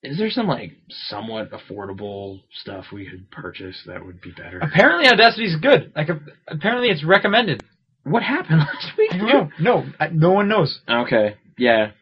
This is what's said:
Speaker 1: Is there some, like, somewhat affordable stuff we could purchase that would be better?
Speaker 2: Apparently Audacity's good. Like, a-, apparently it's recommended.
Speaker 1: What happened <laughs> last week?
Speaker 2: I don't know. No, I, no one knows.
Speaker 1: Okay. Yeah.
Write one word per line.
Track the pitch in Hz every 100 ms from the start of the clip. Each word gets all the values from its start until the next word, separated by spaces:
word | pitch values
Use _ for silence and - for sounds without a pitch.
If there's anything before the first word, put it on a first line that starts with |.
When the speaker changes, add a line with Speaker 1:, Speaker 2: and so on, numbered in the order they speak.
Speaker 1:
Is | - 151
there | 214
some, | 254 214
like, | 131 87 - _
somewhat | - - 104 110 110 107
affordable | 104 - 101 98 95 104 98 98 95 _
stuff | - - 98 92
we | 101 95
could | 92 95
purchase | - 92 85 92 95 -
that | 90
would | 92 87
be | 90
better? | 82 - 90
Speaker 2:
Apparently | 160 - 262 339 277
Audacity's | 220 233 214 220 160
good. | 247 233 - -
Like, | 151
a-, | 156 - - -
apparently | 156 196 247 247
it's | 170
recommended. | 156 196 196 214 226 120 - _ _ _
Speaker 1:
What | 135 220
happened | 220 285 359 160
<laughs> | 151
last | - - -
week? | 440
Speaker 2:
I | 175
don't | 220
know. | 277 156 -
No, | 180 202 131 -
I, | 151
no | 165 165
one | 190 202
knows. | 214 151 - -
Speaker 1:
Okay. | 117 120 117 104 104 _ -
Yeah. | 123 113 107 -